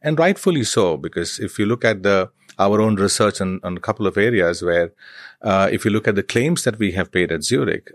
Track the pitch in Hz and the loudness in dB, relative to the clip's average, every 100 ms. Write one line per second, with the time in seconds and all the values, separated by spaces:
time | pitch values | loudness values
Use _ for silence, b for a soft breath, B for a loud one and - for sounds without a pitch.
0 | 151 156 175 190 196 160 110 113 92 76 | -2 2 2 2 0 0 0 2 2 0
1 | 80 87 85 - 104 - 104 120 117 104 | -4 -6 -6 -6 -6 -2 -2 2 0 0
2 | 98 98 92 _ b - 98 104 110 101 | 2 2 0 _ b 0 2 4 2 2
3 | 98 - 107 - 95 92 92 90 - - | 0 2 0 0 -4 -6 -8 -6 -6 -2
4 | 98 98 110 113 85 85 87 85 82 B | -2 0 2 2 2 0 0 0 0 B
5 | B B B B 113 95 98 110 110 104 | B B B B 0 2 2 0 0 0
6 | 117 98 - 117 143 175 127 110 101 87 | 0 -2 -2 0 0 0 -2 -2 -2 -2
7 | 90 92 85 82 - 135 117 78 - | -2 -2 -2 -2 -2 0 0 -4 -8